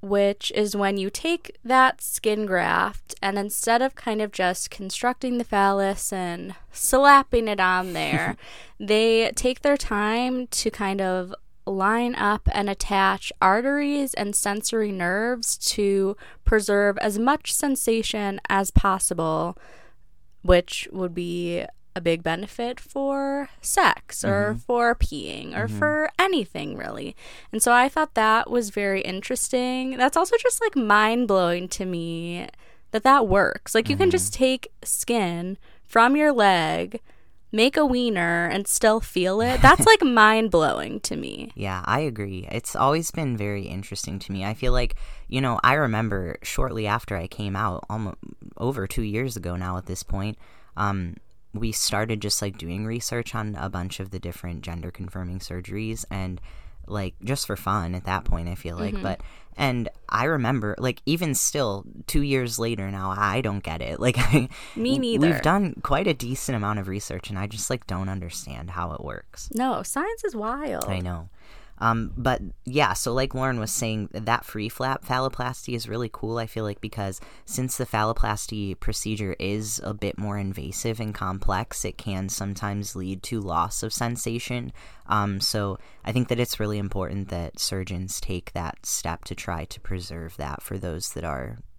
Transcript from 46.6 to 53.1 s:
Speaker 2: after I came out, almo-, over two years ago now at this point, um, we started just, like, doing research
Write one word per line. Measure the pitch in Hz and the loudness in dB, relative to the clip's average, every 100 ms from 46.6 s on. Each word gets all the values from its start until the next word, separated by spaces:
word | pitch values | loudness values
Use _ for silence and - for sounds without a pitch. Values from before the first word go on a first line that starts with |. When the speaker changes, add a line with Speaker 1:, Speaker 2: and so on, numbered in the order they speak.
| 131 110 104 | 0 0 0
Speaker 2:
after | 110 - 98 | 0 0 -4
I | 87 | -4
came | - 104 98 | -6 -4 -2
out, | 107 90 - | -2 -2 -6
almo-, | 110 104 - - - - - | -6 -6 -8 -14 -16 -18 -4
over | 120 139 95 | -4 -2 -2
two | - | -2
years | 110 104 131 113 | -2 -2 -4 -4
ago | 87 87 | -6 -4
now | 92 92 | -4 -6
at | 90 | -6
this | 95 | -10
point, | - 98 101 107 - - - - | -4 -2 -2 -6 -14 -20 -16 -2
um, | 101 98 87 85 - - - | 0 0 -4 -8 -18 -20 -14
we | 104 113 | -4 -2
started | 107 - 104 113 107 | -2 -2 0 -2 -2
just, | 101 - | -2 -2
like, | 101 95 | -4 -6
doing | 82 90 110 | -8 -6 -4
research | 117 - | -6 -4